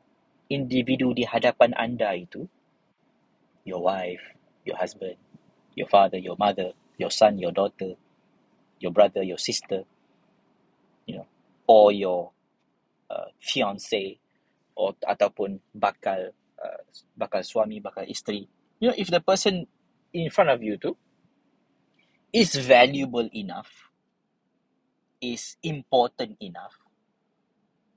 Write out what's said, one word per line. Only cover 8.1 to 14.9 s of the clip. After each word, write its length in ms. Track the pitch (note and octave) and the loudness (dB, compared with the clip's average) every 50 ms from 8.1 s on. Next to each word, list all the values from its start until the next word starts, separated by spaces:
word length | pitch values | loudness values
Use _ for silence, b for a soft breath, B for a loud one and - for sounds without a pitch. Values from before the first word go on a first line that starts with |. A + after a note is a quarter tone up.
| _ _ _ _ _ _ _ _ _ _ _ _ _ - | _ _ _ _ _ _ _ _ _ _ _ _ _ -8
your 140 | - F2+ E2+ | -8 -2 4
brother, 320 | G2+ G#2 G2 - G#2 F#2+ | 4 4 4 4 0 -4
your 160 | F#2 F2 - | -4 -4 -6
sister, 480 | - - A#2 - - - G2 F#2+ F#2 - _ _ _ _ _ _ _ _ _ _ _ _ _ _ _ _ _ _ _ _ _ _ _ - | -6 -6 -6 -6 -6 -6 -6 -6 -6 -8 _ _ _ _ _ _ _ _ _ _ _ _ _ _ _ _ _ _ _ _ _ _ _ -16
you 80 | G2 | -16
know, 100 | G2 F#2+ - _ _ _ _ _ _ _ | -16 -16 -20 _ _ _ _ _ _ _
or 260 | - A2+ A2 G#2 G#2 | 6 8 10 10 8
your, 400 | G2+ G2+ G2 F#2 F2+ F2+ E2+ - - _ _ _ _ _ _ _ _ _ _ _ _ _ _ - | 6 4 0 -2 -2 -2 -4 -6 -12 _ _ _ _ _ _ _ _ _ _ _ _ _ _ -12
uh, 240 | - G1+ - - - _ | -12 -12 -12 -12 -16 _
fiancé, 800 | - - - C#3 A#2+ G2+ G2+ - - - A#2 G#2 F#2+ F#2+ G2+ - _ _ _ _ _ _ _ _ _ _ - | -10 -6 -4 -2 -2 -2 -4 -6 -8 -4 -4 -4 -4 -6 -10 -14 _ _ _ _ _ _ _ _ _ _ -6
or, 160 | - F#2 G2 | -4 -4 -4